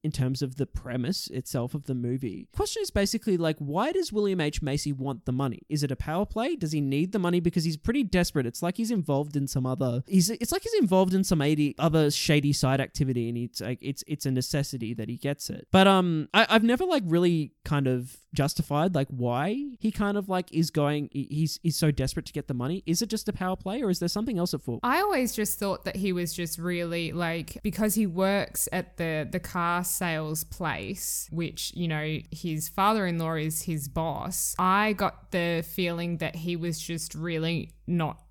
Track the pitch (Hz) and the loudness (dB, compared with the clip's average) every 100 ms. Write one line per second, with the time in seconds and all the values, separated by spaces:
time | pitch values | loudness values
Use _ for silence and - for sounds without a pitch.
0 | 151 147 127 131 139 131 135 - 127 123 | -2 0 0 0 -4 -2 -4 -4 -4 -2
1 | 123 190 - 127 - 131 120 151 139 127 | -2 -4 -6 -8 -4 -4 -2 -6 -4 -4
2 | 120 131 127 92 - - 403 453 392 208 | -2 -2 -4 -8 -12 -4 -4 -2 -2 0
3 | 196 226 - 180 160 156 139 160 262 370 | 0 0 0 2 0 -2 -2 -2 0 0
4 | 339 208 202 185 151 - 143 143 147 135 | 0 0 0 2 0 0 -2 -2 -2 -2
5 | 135 123 - 127 139 110 - 147 139 131 | -4 -4 -2 0 0 -2 -4 -2 -2 -4
6 | - 165 202 214 254 311 156 151 139 139 | -2 -2 -2 -2 -2 -2 -2 0 0 0
7 | 185 208 175 175 170 170 160 156 - 262 | 0 0 2 2 2 2 0 -2 -2 0
8 | 220 185 175 151 120 - 170 185 226 226 | 2 2 2 0 -2 -2 -4 -2 0 0
9 | 151 139 147 147 139 131 127 131 131 120 | 2 0 0 -2 -2 0 0 0 0 0
10 | - 190 175 226 233 370 453 440 220 185 | 4 4 4 2 -2 -2 0 2 6 6
11 | 185 190 190 165 143 151 147 - 160 156 | 6 2 2 2 4 4 2 2 2 6
12 | 147 - - 151 143 139 131 135 135 - | 4 2 4 4 4 2 2 2 0 0
13 | 135 123 117 120 120 - 101 127 - 135 | 0 0 -2 -2 -6 -6 -6 -4 -6 -8
14 | - 151 143 127 - 147 143 131 113 113 | -6 -4 0 0 0 -2 -2 -4 -6 -6
15 | 110 123 143 143 - - - 185 190 190 | -6 -4 -4 -4 -8 -10 4 8 8 8
16 | 180 160 147 202 226 220 226 247 370 339 | 4 2 2 4 6 6 6 4 2 2
17 | 180 165 175 165 147 _ - 143 135 127 | 4 4 4 2 0 _ -2 2 2 0
18 | 123 - _ - 135 - - 143 175 160 | -2 -14 _ 0 0 0 0 2 2 2
19 | 135 123 123 120 160 247 285 240 220 - | -2 -2 0 0 0 -2 -6 -2 -2 0
20 | 202 202 196 180 170 160 160 156 143 147 | 0 0 0 -2 0 0 2 2 2 0
21 | 147 139 - 147 156 - 170 - 156 139 | -2 -6 -4 0 -2 0 -2 2 2 2
22 | 131 - - 151 - 123 127 185 - 165 | -2 -4 -6 -10 -6 -4 -2 -4 -2 -2
23 | 226 220 - - 185 185 190 233 226 175 | 0 -4 -4 -4 -4 -4 -4 -2 0 0
24 | 175 202 233 196 175 147 - 117 240 311 | 0 -2 -2 0 0 -2 -4 -2 0 2
25 | 415 294 247 - 208 - 196 185 - - | 2 2 0 -2 -4 -2 -2 -2 -4 -4
26 | 196 175 175 - 170 165 175 175 170 170 | -2 -2 -2 -4 -6 -4 -4 -2 -2 -2
27 | 165 170 170 170 - - 208 175 214 208 | -4 -2 -2 -2 -6 -6 -6 0 0 2
28 | 208 170 190 202 - - - 180 175 - | 0 2 2 2 0 -4 -2 -4 -6 -6
29 | 165 156 147 185 - 180 170 175 175 - | -4 -2 -2 -6 -4 -2 0 0 -2 -2
30 | 180 160 156 160 - - 165 87 98 185 | -2 -2 -2 -4 -6 -4 -4 -4 -6 -6
31 | - - - 160 170 - - - 170 156 | -6 -6 -6 -4 -4 -6 -8 -4 -2 -2
32 | 156 156 156 160 175 156 - - 196 220 | -2 -6 -8 -8 -4 -4 -4 2 2 4
33 | 185 170 160 160 156 156 - 160 139 - | 0 0 -2 -2 -2 -4 -4 -4 -4 -4
34 | 160 143 - - - - 185 196 214 202 | -4 -4 -4 -4 -4 2 4 4 4 2
35 | 196 - - 180 170 165 160 - 175 170 | 0 -2 -4 -2 0 -2 -2 -2 -2 -2
36 | 170 165 160 165 170 175 170 160 - 165 | -2 -2 -4 -4 -4 -2 -2 -4 -6 -8
37 | - 156 165 165 160 165 - - - 175 | -8 -6 -4 -2 0 -2 -4 -12 -2 0
38 | 156 - - | 0 -4 -18